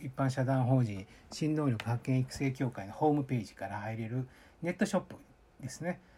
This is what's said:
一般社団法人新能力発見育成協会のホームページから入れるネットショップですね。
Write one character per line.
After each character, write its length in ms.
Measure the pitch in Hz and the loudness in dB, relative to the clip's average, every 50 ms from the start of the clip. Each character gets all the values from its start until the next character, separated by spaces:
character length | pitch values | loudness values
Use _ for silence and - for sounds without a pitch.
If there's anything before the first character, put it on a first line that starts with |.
| - | -10
一 100 | 131 - | -8 -2
般 140 | - 135 131 | 0 0 2
社 140 | 127 135 123 | 2 2 2
団 200 | 127 135 131 127 | 2 4 4 4
法 180 | 120 135 131 120 | 6 6 6 4
人 240 | 107 101 95 98 - - - - - | 2 0 -6 -8 -12 -16 -20 -18 -12
新 240 | - - 160 151 156 | -6 -2 0 2 2
能 160 | 151 147 135 | 2 2 2
力 140 | 113 110 - | 2 0 0
発 180 | 117 123 120 - 135 | -2 -2 -2 0 2
見 80 | 131 131 | 2 2
育 140 | 127 131 - | 2 0 -2
成 160 | - 143 135 | -2 -2 -2
協 200 | 131 - 139 113 | 0 0 -2 -2
会 180 | - - 98 98 | -2 -4 -10 -8
の 40 | - | -2
ホ 200 | - 156 151 147 | 2 4 4 4
ー 20 | |
ム 80 | 147 135 | 4 2
ペ 140 | - 131 | 0 0
ー 80 | 117 98 | -2 -2
ジ 100 | - - | -4 -8
か 140 | - 98 98 | -8 -8 -6
ら 100 | 101 98 | -6 -6
入 200 | 101 110 113 110 | -4 -4 -4 -4
れ 100 | 113 110 | -4 -4
る 180 | 120 131 127 - - - - - - - 156 | -4 -4 -4 -6 -10 -20 -20 -20 -14 -8 -4
ネ 100 | 175 180 | -4 0
ッ 40 | |
ト 80 | - 214 | 0 0
シ 120 | - - | 2 2
ョ 20 | 180 | 0
ッ 40 | - | -2
プ 120 | - - - - - - - - - _ - | -2 -14 -18 -18 -20 -20 -20 -20 -20 _ -12
で 80 | 135 127 | -10 -10
す 160 | - - 156 | -8 -6 -4
ね。 160 | 180 175 - - - - | -4 -6 -6 -10 -20 -20